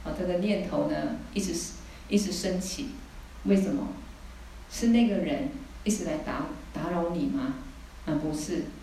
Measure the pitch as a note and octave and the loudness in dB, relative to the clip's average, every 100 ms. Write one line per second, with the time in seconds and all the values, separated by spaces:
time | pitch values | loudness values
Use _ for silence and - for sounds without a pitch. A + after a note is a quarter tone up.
0 | - D3+ F3+ F3 G#3 G3 F3+ D3+ D3+ D3+ | -6 -2 2 2 4 2 2 2 2 2
1 | - - - G3+ F#3 E3+ - - - - | 0 -4 -4 -2 0 -2 -4 -10 -14 -14
2 | - G3+ F#3+ - F#3+ F3+ - - - - | 2 2 2 0 0 0 -2 -4 -6 -8
3 | - - - - G3 G3 F#3+ C#4 - - | -12 -14 -14 -6 4 6 6 2 -2 -6
4 | - - - - - - - - A#3 A#3 | -10 -14 -14 -14 -16 -16 -12 2 6 8
5 | A#3 G3 - C#3+ C4+ - - - G#3 G#3 | 8 6 2 0 0 -4 -10 -4 0 2
6 | - D#3 - - - - - - D#3+ F3 | 2 -2 -2 -4 -4 -6 -8 -4 0 2
7 | E3+ F3 C#4+ - B2+ - - - - - | 2 2 2 2 0 -2 -6 -12 -14 -10
8 | - D3 D#3 D3+ - E3 - - | 0 0 2 -2 -2 -2 -2 -8